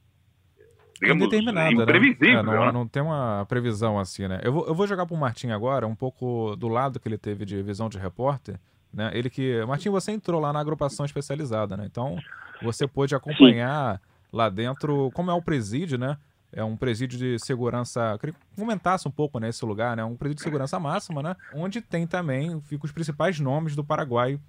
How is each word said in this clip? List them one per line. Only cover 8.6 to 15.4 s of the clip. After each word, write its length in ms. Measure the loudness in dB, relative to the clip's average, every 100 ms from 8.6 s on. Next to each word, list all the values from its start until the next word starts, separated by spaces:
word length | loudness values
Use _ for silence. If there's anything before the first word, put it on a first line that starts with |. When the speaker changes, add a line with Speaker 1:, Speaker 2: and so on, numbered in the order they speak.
| _ _ _
Speaker 2:
né? 160 | -6 -4
Ele 140 | -2 -4
que, 360 | -2 0 0 0
Martim, 240 | -2 0
você 220 | 0 0
entrou 280 | -4 -2 0
lá 120 | 0
na 80 | 0
agrupação 440 | -2 -2 -2 -2
especializada, 720 | -4 -4 -6 -4 -2 -2 -2 -4
né? 100 | -8
Então, 260 | -6 -6 -6 -10 -14 -18 -8
você 260 | -6 -2 -2
pôde 280 | 0 0
acompanhar 840 | 0 0 10 10 10 2 0 -2 -2
Speaker 3:
Sim. 60 | _ _ _
Speaker 2:
lá 180 | 0 0
dentro 600 | 2 -4 -2 -2 0 0
como 160 | -2 -2
é 40 |
o 80 | -2